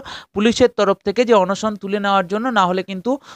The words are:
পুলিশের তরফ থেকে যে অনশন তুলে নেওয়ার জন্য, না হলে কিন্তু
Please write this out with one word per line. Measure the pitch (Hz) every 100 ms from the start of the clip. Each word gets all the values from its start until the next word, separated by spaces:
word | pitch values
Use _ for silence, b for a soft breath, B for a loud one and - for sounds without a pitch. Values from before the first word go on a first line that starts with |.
| 269 B B
পুলিশের | 196 220 220 240 -
তরফ | 196 196
থেকে | 202 196 240
যে |
অনশন | 214 185 196 220 208
তুলে | 196 208
নেওয়ার | 202 196 180
জন্য, | 208 254
না | 220 180
হলে | 185
কিন্তু | 185 190 240 277 B